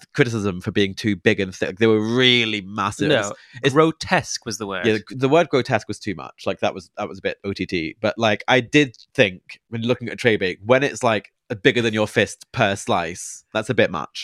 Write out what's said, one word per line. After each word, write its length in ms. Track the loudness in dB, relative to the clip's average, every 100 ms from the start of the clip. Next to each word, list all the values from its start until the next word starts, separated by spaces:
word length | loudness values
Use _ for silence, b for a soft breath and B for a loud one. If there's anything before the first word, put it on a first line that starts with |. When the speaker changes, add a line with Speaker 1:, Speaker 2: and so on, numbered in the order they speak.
| -6
Speaker 1:
criticism 460 | 0 0 0 -2 -4
for 100 | -4
being 220 | 0 0
too 220 | 0 -4 0
big 240 | 2 2
and 160 | -2 -4
thick. 240 | -6 2
They 80 | 4
were 140 | 4
really 580 | 2 2 4 4 2 -2
massive. 480 | -6 -4 -4 -2 0
Speaker 2:
No, 240 | 0 0 -8 B -4
Speaker 1:
It's 100 | 0
Speaker 2:
grotesque 720 | 4 2 0 -2 -2 -2 -10 -10
was 120 | -8
the 100 | -6
word. 180 | -2 0
Speaker 1:
Yeah, 120 | 0 -2
the, 60 | -4
the 140 | 2
word 180 | 4 4
grotesque 380 | 0 0 -2 -4
was 120 | -12
too 160 | -10 -10
much. 280 | -12 -12 -8
Like, 140 | -4
that 140 | -4
was, 180 | -4 -12 -10
that 100 | -10
was 120 | -6
a 20 |
bit 160 | -8 -6 -6
O 80 |
T 120 | -6 -4
T. 300 | -4 -6 -4
But, 160 | -4 0
like, 260 | 0 0 2
I 100 | 0
did 380 | 2 2 2 -2 _
think 460 | 2 2 2 -18 -20 _
when 120 | -6
looking 240 | -2 -2 -4
at 40 | -2
a 20 |
tray 180 | 0 2
bake, 240 | 0 -4 2
when 180 | 2
it's, 180 | 2 -2
like, 280 | 0 0 -4 _ -12 0
bigger 180 | 2 2
than 120 | 0
your 140 | 0 0
fist 380 | 0 0 -2 -10
per 240 | -2 0 0
slice, 680 | -2 -2 -2 -8 -14 -16 _
that's 160 | -6 -2
a 40 |
bit 160 | 2 2
much. 300 | 0 -8 -6